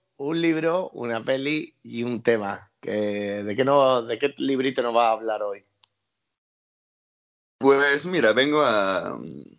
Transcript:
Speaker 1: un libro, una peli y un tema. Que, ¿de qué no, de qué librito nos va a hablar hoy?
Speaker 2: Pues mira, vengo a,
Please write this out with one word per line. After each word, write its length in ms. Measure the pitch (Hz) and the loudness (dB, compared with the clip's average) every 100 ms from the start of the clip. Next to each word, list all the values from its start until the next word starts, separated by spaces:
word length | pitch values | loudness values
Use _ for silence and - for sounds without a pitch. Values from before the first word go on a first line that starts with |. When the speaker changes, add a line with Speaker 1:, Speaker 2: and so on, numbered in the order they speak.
| _ _ | _ _
Speaker 1:
un 240 | 139 165 | -6 -2
libro, 480 | 165 156 160 175 185 | 0 0 0 -2 -4
una 340 | - 120 113 | -8 -6 -6
peli 500 | 113 135 139 151 - _ | -2 -2 -2 -4 -6 _
y 200 | 117 117 | -14 -8
un 180 | 120 117 | -6 -2
tema. 480 | 117 113 101 104 - _ | 2 2 0 -8 -12 _
Que, 640 | - 104 104 104 101 101 | -6 -2 -2 -4 -6 -6
¿de 120 | 104 107 | -6 -2
qué 80 | |
no, 380 | 131 143 131 127 | 2 4 4 2
de 180 | 117 113 | -2 -2
qué 140 | 143 - | -4 -2
librito 420 | 135 131 131 131 | -2 0 0 0
nos 120 | 120 | 0
va 140 | 117 117 | 2 2
a 40 | |
hablar 280 | 110 113 107 | 2 -2 -4
hoy? 220 | 104 101 _ _ _ _ _ _ _ _ _ _ _ _ _ _ _ _ _ _ _ _ | -6 -8 _ _ _ _ _ _ _ _ _ _ _ _ _ _ _ _ _ _ _ _
Speaker 2:
Pues 460 | 135 139 143 143 160 | 4 6 4 2 0
mira, 280 | 185 113 | 2 4
vengo 280 | 110 139 151 | 4 2 2
a, 560 | 139 107 98 92 87 60 67 69 67 | 2 2 2 -2 -4 -10 -12 -14 -18